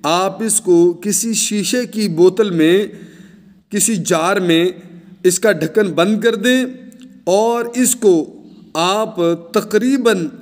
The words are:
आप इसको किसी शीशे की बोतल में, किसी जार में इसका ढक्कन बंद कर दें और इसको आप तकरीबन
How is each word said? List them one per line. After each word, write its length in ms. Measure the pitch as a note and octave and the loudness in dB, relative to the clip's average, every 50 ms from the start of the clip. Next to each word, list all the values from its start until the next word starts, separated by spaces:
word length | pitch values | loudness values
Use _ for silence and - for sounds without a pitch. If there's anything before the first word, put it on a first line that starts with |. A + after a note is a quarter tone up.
| - | 0
आप 320 | D3+ E3 F3+ F#3+ G3 F#3+ G3 | 0 0 0 0 -4 -4 -6
इसको 500 | A3 A3 - - - F3+ F3 E3+ F3 F3 E3+ | -4 -2 -2 -2 2 2 4 4 4 2 0
किसी 380 | F3 - G#3 G3 - - A#3 A3 | -2 -6 -4 -4 -2 -4 -4 -4
शीशे 480 | - - - G#3+ G#3 F#3 - - B3 B3 | -4 -4 -2 -4 -4 -2 -2 -2 -4 -4
की 200 | - - A3 G#3+ G3 | -4 -4 -4 -4 -2
बोतल 400 | E3 D#3 F3+ F#3 F#3 A3+ G#3+ G#3 | 2 4 4 4 4 2 -2 0
में, 400 | F3 E3 D#3 D#3+ F3 G3 G#3+ - - - - - - - - - - - - - - _ _ _ | 2 2 2 4 4 2 0 -4 -10 -18 -20 -20 -20 -20 -20 -20 -20 -20 -20 -20 -20 _ _ _
किसी 240 | - G3+ - - A3+ F3+ | -4 -2 -2 -2 -2 -4
जार 400 | D3+ C#3 F3 D#3+ D#3+ F3+ G3+ G3+ | -2 -2 -2 0 0 0 -2 0
में 340 | F#3 E3+ E3 E3 F3 F#3 F3+ - - - - - - - - _ - | 0 2 2 2 2 0 -4 -8 -20 -20 -20 -20 -20 -20 -20 _ 0
इसका 260 | F#3 F3 - - G#3+ G3 | 0 0 2 2 0 2
ढक्कन 360 | D3+ D#3+ D#3 - G#3+ G#3 F#3+ | 0 -4 -2 0 0 0 0
बंद 300 | D3+ D#3 E3+ G3 G#3+ G#3 | 0 0 2 2 0 0
कर 140 | G#3+ A#3 A#3 | 0 0 -2
दें 300 | A3+ - B3 B3+ C4 B3+ B3+ - - - - - - - - - - _ E3+ | 0 0 0 2 0 0 -4 -8 -16 -20 -20 -20 -20 -20 -20 -20 -8 _ 0
और 420 | F#3 G3+ A3 A3+ A#3 A#3+ A#3 A#3 A#3+ | 0 2 2 0 -2 -2 -4 -6 -2
इसको 360 | B3 B3+ - - B3 A3+ G3+ F3+ D#3+ D3 - - - - - - - - - _ D#3 | 0 0 0 0 2 4 4 4 4 0 -4 -12 -20 -20 -20 -20 -20 -20 -10 _ -2
आप 380 | E3+ F3+ G3 G#3+ A3 G#3+ G#3+ F3+ E3+ E3+ E3+ E3+ E3+ - - | 0 0 0 -2 -4 -4 -4 -2 0 0 -2 -2 -8 -4 -4
तकरीबन 680 | G#3+ G#3 G#3+ G#3 G#3 A3 B3+ C#4 C4 A#3 A#3 G#3 F#3 E3 C#3+ - - | -4 -2 0 -2 0 2 2 0 2 2 2 2 2 -2 -6 -10 -14